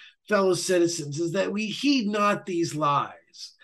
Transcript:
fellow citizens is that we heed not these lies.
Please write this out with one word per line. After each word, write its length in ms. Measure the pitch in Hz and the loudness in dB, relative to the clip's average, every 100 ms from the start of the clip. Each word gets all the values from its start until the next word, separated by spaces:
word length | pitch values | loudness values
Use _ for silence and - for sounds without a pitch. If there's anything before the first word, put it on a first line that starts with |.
| - _ - | -20 _ -2
fellow 260 | 202 190 | 2 2
citizens 640 | 180 - 180 170 170 147 143 | 2 2 2 2 0 -6 -4
is 140 | 170 | -2
that 220 | 190 185 | -2 -2
we 140 | 202 214 | -2 -4
heed 420 | - 277 269 208 | -2 0 2 0
not 360 | 208 208 196 - | 2 2 0 -2
these 300 | 175 160 151 | -2 -2 0
lies. 380 | 151 143 - - _ - - _ | 2 2 0 -10 _ -20 -20 _